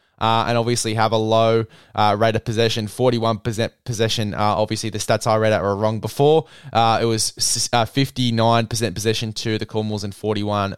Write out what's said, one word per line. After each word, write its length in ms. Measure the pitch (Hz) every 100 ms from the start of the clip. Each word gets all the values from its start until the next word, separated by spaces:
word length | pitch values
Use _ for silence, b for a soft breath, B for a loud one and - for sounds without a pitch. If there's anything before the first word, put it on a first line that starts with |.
| b _
Uh, 280 | 110 113 113
and 100 | 120
obviously 360 | 113 120 113
have 180 | 110 113
a 60 | 110
low, 480 | 110 113 113 113 113 b b
uh, 220 | 104 104 101
rate 200 | 113 107
of 80 | -
possession, 420 | 107 113 113 107
forty-one 500 | - 127 120 113 107
percent 360 | - 107 113 -
possession. 500 | - 110 113 117 104
Uh, 40 | -
obviously, 520 | 104 95 107 110 113
the 80 | 104
stats 300 | - 110 120
I 80 | 110
read 160 | 110
out 100 | 104
were 140 | 95 98
wrong 240 | 110 110
before. 460 | 104 - 143 160 156 B 143
Uh, 280 | 113 113 110
it 40 | 117
was 280 | 113 - -
s-, 300 | - - 110
uh, 100 | 120
fifty-nine 840 | 113 - 135 - 123 113 113 117 117
percent 280 | 110 113 90
possession 380 | 107 107 110
to 240 | 104 117 107
the 80 | 107
Cornwalls 400 | 110 107 107 101
and 100 | 98
forty-one 600 | 107 107 104 104 98